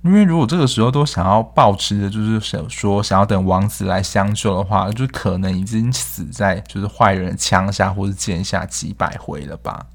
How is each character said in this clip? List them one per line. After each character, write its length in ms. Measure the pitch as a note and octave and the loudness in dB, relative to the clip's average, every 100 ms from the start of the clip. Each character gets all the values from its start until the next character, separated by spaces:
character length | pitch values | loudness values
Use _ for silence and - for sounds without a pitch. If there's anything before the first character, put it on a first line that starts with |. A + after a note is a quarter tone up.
因 100 | E3+ | 6
为 120 | G3+ | 6
如 120 | G3 E3 | 6 4
果 80 | |
这 120 | A#2 F3 | 2 4
个 100 | C3+ | 2
时 140 | A2 | 4
候 100 | A2+ | 2
都 160 | C#3 C#3+ | 2 0
想 180 | - | 0
要 160 | F#2 G#2+ | 2 2
抱 360 | A2 - A#2 G2 | 2 4 4 4
持 240 | - G#2 | -2 -2
着 100 | G2+ | -2
就 80 | G#2+ | -2
是 220 | G#2+ A2 | 0 -2
想 280 | G#2+ G2 D#2 | -2 -8 -8
说 320 | - G#2 G2+ | -4 0 0
想 160 | G2+ F#2+ | 2 2
要 40 | |
等 220 | G2+ G2 F#2 | 4 2 2
王 220 | F#2 G2+ | 2 2
子 160 | - | -2
来 180 | F#2+ F#2 | -2 -2
相 320 | F#2+ G#2 G2 | 0 0 0
救 220 | G#2 A2 F#2 | 0 0 -2
的 80 | |
话， 260 | G2 G2+ F#2+ | 0 0 0
就 160 | A2+ C3 | -4 -4
可 320 | - - F#2 | -2 -2 -2
能 180 | F#2+ F#2 | -2 -2
已 60 | |
经 300 | F#2+ A2+ A#2 | -2 0 0
死 320 | B2 - - | -2 -6 -8
在 340 | D#2+ - G2 F#2 | -10 -2 0 0
就 180 | - G2+ | -6 -6
是 80 | G2+ | -6
坏 260 | - A2 | 2 2
人 160 | F#2+ F2+ | 2 -4
的 60 | - | -4
枪 360 | - F#2+ F#2+ | 0 0 0
下 160 | G2+ G2 | 0 -2
或 160 | F#2+ | 0
是 80 | G2 | -4
剑 300 | F#2+ - F2 | -4 -4 -4
下 240 | F#2+ F#2+ D#2 | -2 -4 -6
几 260 | - E2+ | -10 -10
百 240 | - D#2 D2+ | -6 -6 -6
回 220 | - D2 C#2+ | -10 -12 -12
了 100 | E2 | -10
吧。 280 | - - - | -10 -10 -14